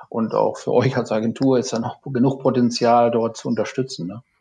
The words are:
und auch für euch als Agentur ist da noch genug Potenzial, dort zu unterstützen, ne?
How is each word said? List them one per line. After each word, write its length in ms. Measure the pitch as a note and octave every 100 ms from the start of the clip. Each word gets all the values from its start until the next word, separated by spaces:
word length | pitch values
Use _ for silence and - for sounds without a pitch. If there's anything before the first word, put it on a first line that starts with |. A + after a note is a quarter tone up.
| -
und 240 | A2+ A2
auch 240 | A2+ G#2 -
für 160 | -
euch 240 | B2 C3 B2
als 160 | A2+
Agentur 440 | G#2+ A2+ A2+ C3+ B2+
ist 140 | A#2
da 80 | A#2
noch 220 | A2 -
genug 400 | C#3 B2+ C3+ C3+
Potenzial, 680 | C3+ B2 A#2+ A#2+ A#2+ A#2+ A#2+
dort 280 | A#2 A2+ -
zu 100 | C3
unterstützen, 580 | A2 G#2+ - C3 - F2
ne? 140 | A2+ - _